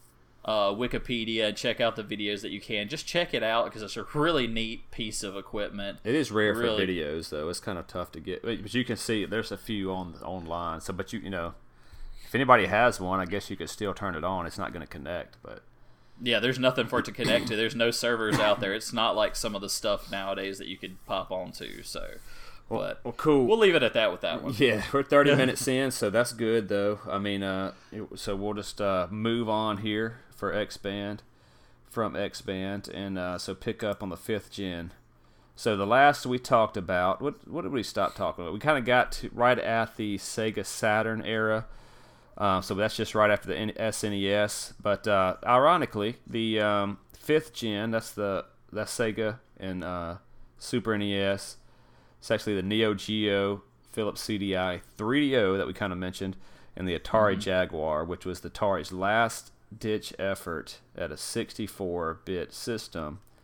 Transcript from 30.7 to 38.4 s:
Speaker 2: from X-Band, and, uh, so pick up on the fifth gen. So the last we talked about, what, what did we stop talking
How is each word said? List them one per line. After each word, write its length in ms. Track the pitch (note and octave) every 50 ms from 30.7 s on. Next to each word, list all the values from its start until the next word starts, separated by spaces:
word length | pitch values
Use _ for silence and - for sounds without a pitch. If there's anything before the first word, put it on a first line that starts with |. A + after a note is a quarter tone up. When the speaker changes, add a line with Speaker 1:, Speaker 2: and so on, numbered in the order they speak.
| - - - G2+ G2 G2+ G2+ G2+ G#2+ A2+ - _ _ _ _ - - - - - - _ - -
Speaker 2:
from 260 | - A#2 A2 F#2+ C2
X-Band, 720 | E2+ G2+ F#2 - - - - F#2+ F#2 F#2+ G2 G2+ G#2 - - -
and, 240 | F2 G2 G2 G2
uh, 200 | F#2 F2+ F2+ F2+
so 160 | F2 - - F#2+
pick 300 | - - A#2 A2 - A2+
up 180 | G#2 G2+ -
on 60 | G#2
the 80 | F#2+ E2+
fifth 340 | - - - A2 G2+ - - -
gen. 400 | - G2+ F#2 F2 E2+ E2 E2 - - _ _ _ _ _ _ - - - _ -
So 180 | - - A#2 G#2+
the 100 | G2 G2+
last 400 | G2+ A#2 C3+ C#3 D3 C#3+ - -
we 140 | B2+ B2+ B2+
talked 380 | B2+ - C3 A#2 A2 G#2+ -
about, 440 | G#2+ F2 F2+ F#2 F2+ F2+ F#2+ - -
what, 240 | B2+ D3 - - -
what 180 | - - D#3+ F3
did 100 | - C#3+
we 100 | B2 G2+
stop 320 | - - G#2+ F#2+ - -
talking 300 | - G2 E2 - -